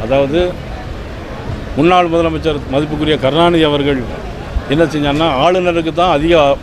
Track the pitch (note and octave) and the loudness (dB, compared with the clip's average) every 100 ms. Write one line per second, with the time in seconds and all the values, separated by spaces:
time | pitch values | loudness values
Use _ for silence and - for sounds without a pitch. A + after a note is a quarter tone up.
0 | A2+ C3+ C#3 D#3+ F3+ F3 - - - - | 0 0 2 0 -2 -4 -10 -10 -10 -10
1 | - - - - - - - B2 D#3+ F3+ | -12 -12 -12 -10 -8 -8 -6 0 4 4
2 | F3 E3 E3 D#3 D#3+ D3 B2+ C3+ D3+ D3+ | 4 2 0 0 -2 -4 -2 -2 -2 -2
3 | D3+ D3+ C3 D3 E3+ E3+ D#3 D3 C#3+ C3+ | 0 0 0 2 4 4 2 2 0 -2
4 | A2+ - - - - - - C#3+ E3 D3+ | -4 -8 -10 -12 -6 -6 -2 0 2 0
5 | C#3+ C#3+ E3 C3 D#3 F#3 F3+ E3+ E3 D#3 | -2 0 0 2 2 2 0 0 -2 0
6 | F3+ D3+ D#3+ E3+ C#3+ C#3 | 2 2 4 4 4 2